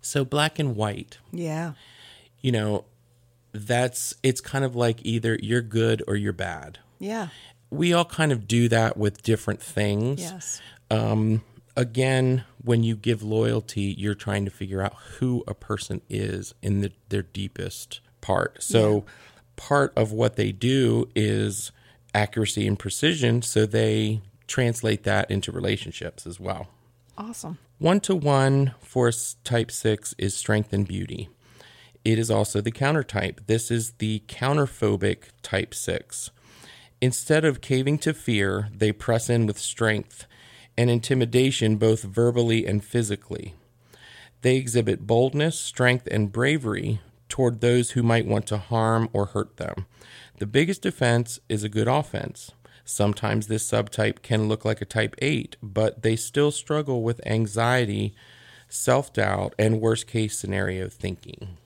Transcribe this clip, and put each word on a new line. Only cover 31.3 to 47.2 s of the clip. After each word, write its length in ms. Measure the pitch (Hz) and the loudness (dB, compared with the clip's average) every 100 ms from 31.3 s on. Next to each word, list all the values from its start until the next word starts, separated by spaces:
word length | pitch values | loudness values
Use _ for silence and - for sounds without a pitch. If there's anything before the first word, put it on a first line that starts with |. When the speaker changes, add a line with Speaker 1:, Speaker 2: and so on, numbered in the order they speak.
| _ _ - - - - _ 110 | _ _ -20 -20 -20 -20 _ 0
Speaker 1:
It 120 | 113 | 2
is 140 | 113 | 2
also 300 | 107 107 101 | 2 2 0
the 100 | 107 | -2
counter 320 | 117 139 156 | -2 0 0
type. 380 | 131 101 92 - - | 0 -2 -4 -6 0
This 220 | 113 - | 0 0
is 240 | 117 113 - | -2 -4 -6
the 240 | 107 107 - | -4 -4 -8
counterphobic 1000 | - 127 147 139 - 107 101 98 92 - _ | -4 0 2 0 0 0 2 0 -4 -10 _
type 300 | - 98 - - | -4 -4 -4 -6
six. 560 | - 85 - - - _ _ - - - - _ | -6 -6 -6 -14 -14 _ _ -20 -20 -20 -20 _
Instead 440 | 127 123 - 156 160 | 0 0 2 4 4
of 160 | 123 | 0
caving 380 | - 131 131 151 | -2 0 2 0
to 140 | - | 0
fear, 560 | 151 - 110 98 98 104 101 | -2 0 2 2 0 -4 0
they 160 | 107 | 0
press 380 | 101 - 117 - | 0 0 0 2
in 160 | 120 110 | 2 2
with 140 | 101 | -2
strength 680 | - - 113 107 - - - - - - - - | -8 -2 0 0 -4 -18 -20 -20 -20 -20 -10 2
and 120 | 120 | 4
intimidation, 840 | 120 - 131 120 123 131 131 110 107 | 4 2 2 4 4 4 2 2 4
both 240 | 113 110 | 4 2
verbally 640 | 98 98 120 120 117 113 - | 0 2 2 4 2 2 2
and 180 | 104 | -2
physically. 680 | - 120 110 101 - 85 - 82 _ _ _ - - - - _ | 0 -2 -2 -4 -6 -10 -10 -16 _ _ _ -20 -20 -20 -20 _
They 140 | 123 131 | 2 2
exhibit 500 | 127 120 110 92 101 | 2 0 2 -2 2
boldness, 540 | 117 131 139 156 - | 4 4 2 0 -2
strength, 480 | - - 123 123 - | -8 2 4 4 0
and 220 | - 104 | 0 0
bravery 720 | 110 131 156 123 98 95 110 - _ | 2 2 2 0 -4 -2 -4 -6 _